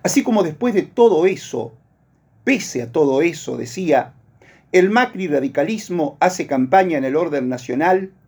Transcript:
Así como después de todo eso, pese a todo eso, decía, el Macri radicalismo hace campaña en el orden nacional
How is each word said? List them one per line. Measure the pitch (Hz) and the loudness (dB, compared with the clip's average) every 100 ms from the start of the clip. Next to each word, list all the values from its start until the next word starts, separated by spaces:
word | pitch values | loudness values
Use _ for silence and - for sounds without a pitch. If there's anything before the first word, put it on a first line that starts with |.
Así | 170 277 | 0 0
como | - 220 | 2 0
después | 170 151 247 | 0 -2 -2
de | 196 | -2
todo | - - 233 160 | -2 2 4 4
eso, | 185 185 - 123 - - _ _ _ _ _ _ | 2 -2 -8 -10 -10 -14 _ _ _ _ _ _
pese | - 247 - 127 | -2 -2 -2 -8
a | 117 | -4
todo | 156 143 135 | 0 2 2
eso, | 175 - - 123 | 0 -2 -10 -10
decía, | 117 185 180 135 - _ _ _ - _ _ | -10 -6 0 0 0 _ _ _ -20 _ _
el | 180 190 | 2 4
Macri | 226 233 190 185 | 2 0 -4 -2
radicalismo | 147 135 143 160 220 - 175 143 - | -2 0 -2 -2 -4 -6 -4 -4 0
hace | 180 180 139 | 0 0 -4
campaña | 139 131 190 190 151 | -2 4 4 4 -2
en | |
el | 131 | -2
orden | 147 170 143 127 | -2 -2 -2 -4
nacional | 123 - 127 170 190 190 _ | -6 -6 -2 2 0 -2 _